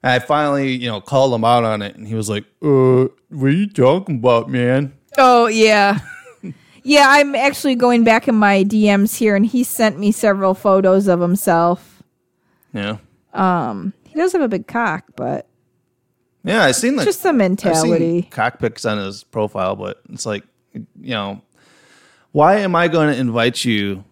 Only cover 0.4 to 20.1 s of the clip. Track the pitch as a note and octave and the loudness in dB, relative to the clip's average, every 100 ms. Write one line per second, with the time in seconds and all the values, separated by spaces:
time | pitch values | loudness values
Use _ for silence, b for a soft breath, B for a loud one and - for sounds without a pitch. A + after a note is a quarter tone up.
0.4 | D3 C#3+ C3+ B2+ A#2+ G#2+ - C#3 C3+ A#2+ | 0 -2 -4 -4 -6 -8 -4 0 2 0
1.4 | A2+ A#2+ A2+ G#2+ G2+ - G#2+ A2+ G#2+ G#2 | 2 2 2 -4 -6 -12 -10 -8 -6 -6
2.4 | G#2 _ D#3 C3+ C3 B2+ C3 _ _ D3+ | -8 _ 0 2 4 2 0 _ _ -4
3.4 | C3+ D#3+ G3+ - B2+ E3+ G3 C3+ B2 A#2 | -2 0 -2 2 2 2 -2 -2 2 0
4.4 | A#2 C3 A#2+ C3 C#3 - _ - B3+ B3 | 0 -2 0 0 -2 -10 _ 2 4 4
5.4 | A#3 A3 A3 G#3+ G3+ G3+ - - - A#4 | 2 2 4 4 2 0 -6 -20 -20 -18
6.4 | F#3 B B B B3+ C#4+ C#4 C#4+ C#4+ C#4 | -18 B B B 0 4 6 6 2 0
7.4 | C4+ C#4 C#4 B3+ B3 A#3+ A#3 A3+ B3+ A3 | -2 -2 -2 0 2 4 4 2 2 2
8.4 | G#3 G3 G3 G#3+ G#3 G3+ G#3 - A3 G3 | 2 2 2 2 2 2 0 0 0 2
9.4 | G#3+ B3 B3 - A3 E3+ G3+ - A3 G3 | 0 0 -4 -2 -2 0 -2 0 0 0
10.4 | F#3+ F#3+ G#3 F#3+ G3 F#3+ G3+ F3 F3 F#3 | 0 0 2 2 4 2 2 0 0 -2
11.4 | - E3 E3+ F3 - _ _ _ _ _ | 0 2 2 -2 -6 _ _ _ _ _
12.4 | _ _ _ A2 G2+ A2 _ _ _ - | _ _ _ -8 -8 -8 _ _ _ -2
13.4 | F#3+ F3 B2+ G2+ F#3 - _ D4+ F4+ F4+ | 0 0 -4 -8 -10 -12 _ -4 -2 -2
14.4 | C4 A3 - A3+ A3+ G3+ - - C3 - | -2 -4 -6 -6 -4 -6 -12 -10 -8 -8
15.4 | - _ _ _ _ _ _ _ _ _ | -10 _ _ _ _ _ _ _ _ _
16.4 | - G#3+ D#3 B2+ A#3+ C#4 F#3 - F#4+ C#4+ | -4 0 2 2 -2 0 -2 -2 0 0
17.4 | F#3+ F#3 G3 D#3+ D#3+ E3 E3 F3 E3+ - | 0 0 0 0 2 0 0 -2 -4 -4
18.4 | A2+ - A#2 A2 A2+ G#2 F#2+ G2 - A2+ | -4 -2 -8 -6 -6 -6 -6 -12 -12 -6
19.4 | G#2+ F#2+ F#2 G2 G2 F#2+ _ | -6 -4 -6 -6 -10 -14 _